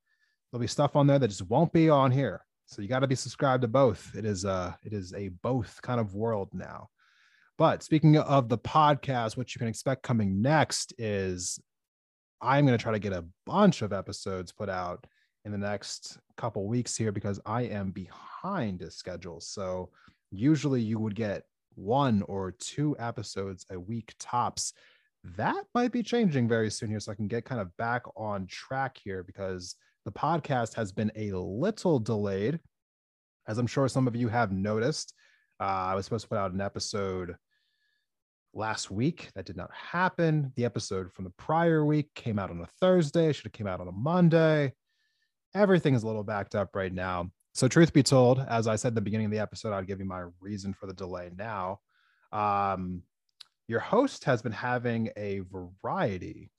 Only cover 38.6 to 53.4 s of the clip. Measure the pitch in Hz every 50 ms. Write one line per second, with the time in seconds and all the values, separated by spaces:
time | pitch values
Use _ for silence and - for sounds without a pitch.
38.6 | 107 110 110 - - - 95 101 123 165 - - - - - 98 - - 82 87
39.6 | 85 - - - - - - 175 185 180 - - 170 160 156 151 143 131 - 120
40.6 | 120 117 - 113 - - 98 95 92 90 - - 95 95 - - - - 156 165
41.6 | 170 170 160 156 151 147 151 151 143 - - - - 123 104 104 95 87 87 85
42.6 | 82 - _ - 185 185 185 180 160 143 - 170 165 156 139 - - 104 - -
43.6 | 104 98 90 90 92 87 90 98 123 156 175 180 175 165 165 165 160 156 156 151
44.6 | 143 131 - _ _ _ _ _ _ _ _ _ _ _ _ _ _ _ - 190
45.6 | 214 190 190 170 - 151 131 117 107 110 110 107 101 107 107 101 98 - - 104
46.6 | 98 - - 101 95 92 90 90 92 92 90 87 90 90 - _ _ _ - -
47.6 | 135 127 - 160 131 - - 151 123 - 139 131 123 120 131 131 135 - 117 117
48.6 | 110 113 110 104 - 127 113 113 101 101 104 110 110 104 107 107 104 - - -
49.6 | - 110 101 98 92 92 98 95 98 95 92 92 90 87 87 87 92 101 107 98
50.6 | 95 98 92 - - 95 92 90 98 90 90 90 87 87 90 92 107 113 107 98
51.6 | 92 92 98 - _ _ _ _ _ _ _ _ _ _ - 107 104 104 101 101
52.6 | 101 98 95 92 92 90 90 90 - _ _ _ _ _ _ -